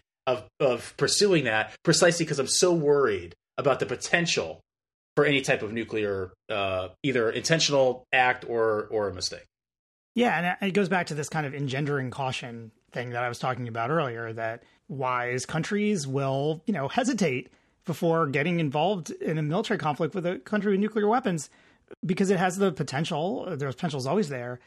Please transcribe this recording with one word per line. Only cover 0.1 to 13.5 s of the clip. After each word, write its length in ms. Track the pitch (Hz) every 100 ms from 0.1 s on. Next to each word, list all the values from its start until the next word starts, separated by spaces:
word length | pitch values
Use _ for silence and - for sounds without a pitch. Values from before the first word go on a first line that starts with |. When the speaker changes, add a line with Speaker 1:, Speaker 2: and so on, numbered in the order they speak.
| _ -
Speaker 1:
of, 180 | 120 - -
of 340 | 143 120 - -
pursuing 480 | 135 - 202 170
that 300 | 127 110 110 -
precisely 420 | - 151 175 170
'cause 140 | 156 143
I'm 80 | 123
so 260 | - 180
worried 600 | 170 143 143 127 95 85 - _ -
about 220 | 135 123
the 60 | 123
potential 720 | 123 - 123 170 127 82 78 _ _ _ _ _ -
for 80 |
any 160 | 147 139
type 220 | 135 127
of 100 | 104
nuclear, 580 | 117 110 113 104 95 92 - -
uh, 400 | 107 98 92 92 -
either 280 | 139 123 113
intentional 720 | 123 - 160 147 139 131 123 -
act 320 | 131 127 123 -
or, 400 | 117 113 107 -
or 180 | 110 101
a 60 |
mistake. 320 | 90 - 90 - _ _ _ _ _ _
Speaker 2:
Yeah, 420 | 226 240 160 175 -
and 80 | 196
it 40 |
goes 180 | 185 180
back 160 | 185 170
to 80 |
this 160 | 151 139
kind 160 | 160 143
of 80 |
engendering 560 | 143 143 131 147 143 127
caution 600 | 113 131 123 123 117 113 - _
thing 180 | 135 120
that 120 | 120
I 60 | 123
was 100 | 120
talking 280 | 131